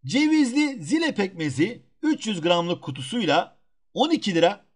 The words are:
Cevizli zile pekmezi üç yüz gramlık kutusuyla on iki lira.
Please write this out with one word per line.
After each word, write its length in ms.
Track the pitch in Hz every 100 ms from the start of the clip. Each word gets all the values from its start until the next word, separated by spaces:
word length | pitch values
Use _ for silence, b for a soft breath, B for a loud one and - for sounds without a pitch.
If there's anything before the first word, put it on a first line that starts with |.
| 131
Cevizli 760 | 220 302 311 262 262 302 262
zile 320 | 147 311 330 208
pekmezi 680 | 190 180 151 131 185 240 _ _
üç 260 | 302 285 220
yüz 140 | 190
gramlık 420 | 160 175 170 175
kutusuyla 720 | - 135 131 240 170 147 - _ _ _ _
on 160 | 180 302
iki 260 | 330 - 165
lira. 300 | 165 302 _